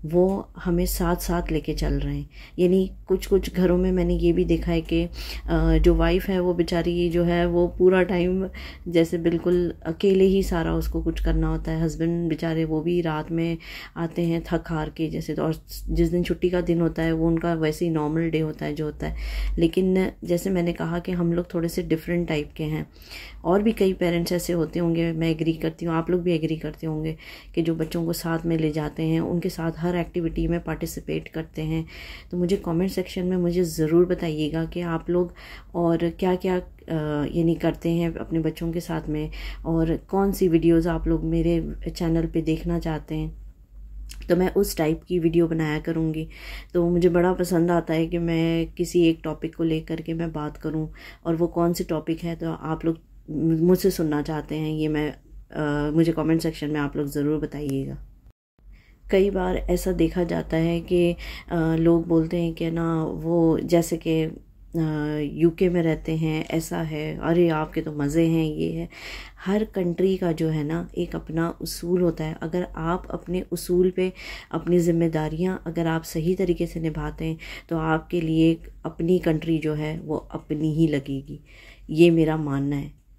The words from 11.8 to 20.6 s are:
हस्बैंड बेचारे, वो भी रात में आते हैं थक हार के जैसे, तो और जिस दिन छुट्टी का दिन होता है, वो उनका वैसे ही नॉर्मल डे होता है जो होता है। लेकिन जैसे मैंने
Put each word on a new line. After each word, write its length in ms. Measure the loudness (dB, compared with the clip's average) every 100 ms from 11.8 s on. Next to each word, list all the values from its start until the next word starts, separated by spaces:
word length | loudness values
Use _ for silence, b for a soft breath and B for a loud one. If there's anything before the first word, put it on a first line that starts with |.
हस्बैंड 480 | -2 0 -2 0 -2
बेचारे, 360 | -2 -2 -2 0
वो 160 | 0
भी 200 | 0 0
रात 300 | 0 -2 -2
में 260 | -2 -2 -4 B B B -6
आते 240 | -6 -2
हैं 220 | 0 0 0
थक 160 | -4 -2
हार 220 | -4 -4
के 180 | -4 -4
जैसे, 280 | -4 -4 -2
तो 80 |
और 200 | -2 -2 -8 -12 -4
जिस 200 | 2 2
दिन 140 | 2
छुट्टी 260 | 0 0 0
का 120 | 0
दिन 200 | 0 2
होता 220 | 2 0
है, 80 | 0
वो 160 | 2 2
उनका 260 | 2 0
वैसे 320 | 0 0 0 0
ही 60 |
नॉर्मल 380 | 0 0 0 0
डे 100 | 0
होता 260 | -2 -4 -6
है 80 |
जो 120 | -4 -6
होता 220 | -6 -8
है। 100 | -6 B B B 2
लेकिन 540 | 2 2 2 2 2 -4
जैसे 260 | -2 -2 0
मैंने 240 | 0